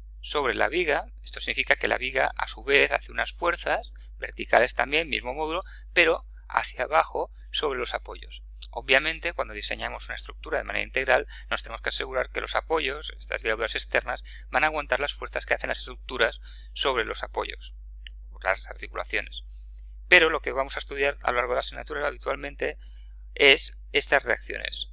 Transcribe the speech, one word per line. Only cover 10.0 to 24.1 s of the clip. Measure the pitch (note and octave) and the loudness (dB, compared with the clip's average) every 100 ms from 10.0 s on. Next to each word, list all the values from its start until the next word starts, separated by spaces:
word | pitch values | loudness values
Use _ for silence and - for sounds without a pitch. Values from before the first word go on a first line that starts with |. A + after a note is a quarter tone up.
| - | -8
una | A2+ | -8
estructura | - - - D3+ | -10 -12 -2 -2
de | |
manera | G#2 G#2 | 0 -2
integral, | G#2+ B2+ C3 B2+ D3 - - | 0 0 4 4 4 -8 -4
nos | A#2 | -4
tenemos | - A2+ | -4 -6
que | - | -4
asegurar | - C3+ C3 B2+ | -2 -2 -2 -2
que | - | -4
los | A2 | -2
apoyos, | - - D#3+ C#3+ C#3+ D#3+ - | -2 2 0 2 -2 -6 -12
estas | - - | -6 -2
ligaduras | A#2 A2 A2+ | 0 0 0
externas, | B2+ - B2 B2 C3 - - - | -2 2 2 2 -6 -6 -14 0
van | C3 | 4
a | D#3 | 4
aguantar | D#3 C#3+ B2+ | 2 0 0
las | C#3+ | 0
fuerzas | - B2 C3+ - | -4 -6 -4 0
que | |
hacen | C3 - | 0 0
las | A#2 | -4
estructuras | - B2+ - B2+ A#2 - - - - | -6 -10 -4 2 2 2 -12 -14 -10
sobre | - D3 B2+ A2 | 0 2 2 0
los | G#2+ | -2
apoyos, | - - G2+ - - - - - - - - - | -4 -4 -4 -4 -10 -12 -12 -12 -12 -14 -14 -4
las | F#2 F#2+ - | 0 0 -2
articulaciones. | - G2+ F#2+ F#2 A2 - - - - - - - - - | -10 -10 -8 -4 -4 -4 -10 -12 -14 -14 -14 -14 -6 6
Pero | F3+ D#3+ | 8 8
lo | D#3 | 4
que | - | -2
vamos | B2+ C3+ C#3 | -2 -2 -4
a | |
estudiar | - C#3+ C#3 C#3+ | -6 0 0 2
a | - | 0
lo | B2 | 2
largo | B2 | 2
de | B2+ | 0
la | |
asignatura | - C3+ B2 D3 D3 | -2 -6 -8 -4 -4
habitualmente | C3 - C#3 C#3+ C#3+ C#3 D#3 - - - - - | -4 -4 -4 -4 -4 -4 -4 -12 -14 -14 -14 -8
es | - C#3+ C3+ - - - | 8 10 10 6 -2 0
estas | D3 - | 0 4